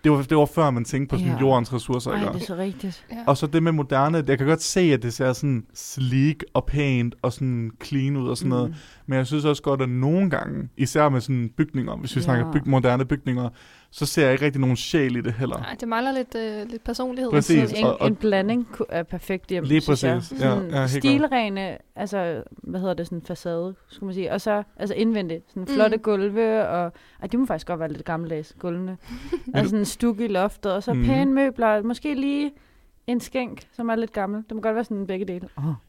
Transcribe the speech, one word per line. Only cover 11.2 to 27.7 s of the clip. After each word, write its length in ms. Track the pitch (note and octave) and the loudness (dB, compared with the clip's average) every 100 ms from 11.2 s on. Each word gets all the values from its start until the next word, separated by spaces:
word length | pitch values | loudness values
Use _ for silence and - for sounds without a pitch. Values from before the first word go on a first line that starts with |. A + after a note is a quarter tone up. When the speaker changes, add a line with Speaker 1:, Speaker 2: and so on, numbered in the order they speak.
Speaker 1:
sådan 300 | B2 B2+ A#2 - | 0 -2 -2 -2
bygninger, 400 | D#3 C3+ A2 A2 | -2 0 -4 -6
hvis 200 | B2+ C3 | -4 -2
vi 40 | |
Speaker 2:
Ja. 40 | |
Speaker 1:
snakker 280 | A#2 B2 C#3 | 2 2 2
byg-, 140 | D3+ C#3 | 0 4
moderne 360 | C3 B2 B2 | 4 4 2
bygninger, 440 | C3 C#3+ - B2 A#2+ - - - _ | 0 -2 -2 -2 -4 -8 -20 -20 _
så 160 | - D3 | -6 -2
ser 160 | - | 4
jeg 80 | C#3 | 4
ikke 120 | C3 | 4
rigtig 160 | D3 C3+ | 2 2
nogen 160 | C3 B2 | 2 2
sjæl 400 | - E3 C3+ B2 | 2 2 2 0
i 40 | |
det 120 | A#2 | -2
heller. 240 | A2 B2+ A2+ | -2 -4 -4
Speaker 3:
Nej, 180 | A#2+ A3 | -8 -8
det 80 | A#3 | -4
mangler 240 | A3+ C4 | -2 -2
lidt, 220 | C4+ B3+ | -4 -6
øh, 360 | - A3 G#3+ G#3+ | -6 -6 -8 -10
lidt 140 | A#3 | -10
personlighed. 460 | - A#3+ B3+ B3 B3+ | -8 -6 -6 -4 2
Speaker 1:
Præcis. 420 | D3+ - E3 G#3+ | 2 6 4 4
Speaker 2:
En, 120 | G#3+ | 2
Speaker 1:
Og, 160 | - - | 2 2
og 60 | - | 0
Speaker 2:
en 100 | G#3+ | 2
blanding 520 | G#3+ F#3+ G3 A#3+ A#3 | 2 2 2 0 -2
ku-, 120 | - A3 | -6 -4
er 140 | E3+ | -4
perfekt 440 | E3 F3 - F#3+ - | -4 -8 -6 -6 -4
hjem, 160 | F3+ | -4
Speaker 1:
lige 160 | C3+ D#3 | 2 2
Speaker 2:
synes 240 | D3+ C#3 | 4 2
jeg. 100 | C3 A#2+ | 2 0
Speaker 1:
præcis. 160 | A2+ | -2
Ja, 60 | C4+ | 0
Speaker 2:
Sådan 180 | - - | 2 2
Speaker 1:
ja, 40 | |
helt 120 | F3+ | 0
klart. 180 | C#3 C3 | 0 0
Speaker 2:
stilrene, 840 | C#3 C4+ C#4 D4 B3+ G#3+ G3 F#3+ B2+ _ - | 2 4 4 2 0 -2 -4 -6 -10 _ -10
altså, 460 | F#3+ G3 F3 C3+ - - | -6 -2 -2 -4 -10 -16
hvad 180 | - F3+ | -10 -4
hedder 140 | F#3+ | -2
det, 120 | E3+ E3+ | -4 -6
sådan 160 | E3+ - | -8 -8
facade, 480 | E3+ F3+ E3+ F3+ F#3+ _ | -8 -4 -4 -6 -10 _
skulle 180 | - G3 | -12 -8
man 80 | |
sige. 180 | F#3 F3+ | -6 -4
Og 80 | G3 | -2
så, 220 | A3 G#3 G#3 - | -2 -2 -4 -8
altså 180 | G3+ | -6
indvendigt, 500 | - A3+ A3 F3 E3 _ | 0 0 0 -2 -8 _
sådan 180 | F#3+ F#3 | -10 -2
flotte 300 | C#4 G#3+ A3 | 2 4 2
Speaker 3:
Mm. 60 | |
Speaker 2:
gulve, 680 | G#3+ G3+ G3+ G#3 A3+ A3 G3+ | 0 0 0 2 2 2 0
og, 240 | F3 F3 - - - | -2 -4 -8 -20 -14
ej, 40 | F#3 | -4
de 80 | A#3 | 0
må 100 | C4 | 0
faktisk 200 | D#3+ | -2
godt 140 | - | -4